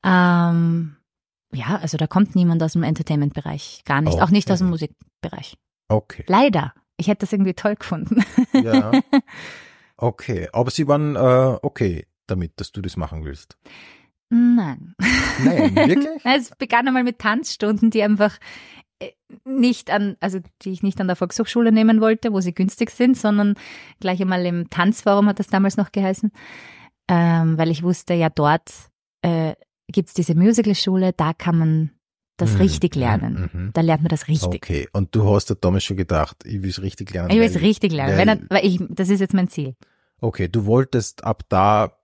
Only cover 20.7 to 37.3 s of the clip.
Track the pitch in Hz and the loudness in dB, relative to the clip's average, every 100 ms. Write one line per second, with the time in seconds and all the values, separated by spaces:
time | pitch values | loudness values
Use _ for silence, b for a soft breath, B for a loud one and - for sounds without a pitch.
20.7 | 185 202 - 185 180 180 - 220 233 233 | -4 -4 -2 -4 -2 -4 -4 -2 2 4
21.7 | 220 220 220 220 220 233 196 180 170 190 | 4 4 4 4 2 -2 -2 -2 -2 -4
22.7 | - 226 - 247 254 214 208 208 202 B | -2 -6 0 2 2 0 2 0 -2 B
23.7 | B B B 190 180 185 180 175 175 170 | B B B -6 -2 -2 0 -2 -4 -6
24.7 | - 180 220 208 202 208 202 196 190 196 | 0 0 2 2 4 2 0 -2 0 0
25.7 | - 190 202 190 190 214 B B B B | 0 -4 -2 -2 -2 -4 B B B B
26.7 | B B _ - 175 170 165 165 160 165 | B B _ 0 2 4 4 2 2 0
27.7 | 156 175 175 - 170 160 - 147 160 - | 0 -2 -2 -2 0 0 2 2 0 -2
28.7 | - - _ _ _ 175 165 160 - _ | -20 -20 _ _ _ -2 -2 -2 -6 _
29.7 | _ - - 170 - 170 165 196 226 208 | _ -6 -4 -4 -4 0 4 4 4 0
30.7 | 196 - 185 185 - 156 165 - 170 160 | 0 0 0 0 0 -4 -2 -2 0 2
31.7 | 160 156 _ _ _ _ - 110 101 95 | 0 -2 _ _ _ _ -4 0 2 2
32.7 | 78 87 - 120 95 57 69 87 90 95 | 2 -2 0 0 0 -2 -4 -6 -6 -4
33.7 | 156 165 156 156 156 - 151 92 - - | -2 0 2 0 -2 -2 -2 -2 -6 -4
34.7 | 78 64 101 95 110 104 101 - 101 92 | -6 -4 -4 -2 2 4 2 0 -2 0
35.7 | 92 - 98 87 82 76 - - 101 95 | 0 -2 -6 -2 -2 -2 -8 -12 -8 -8
36.7 | 87 95 - 92 90 87 | -6 -10 -10 -10 -6 0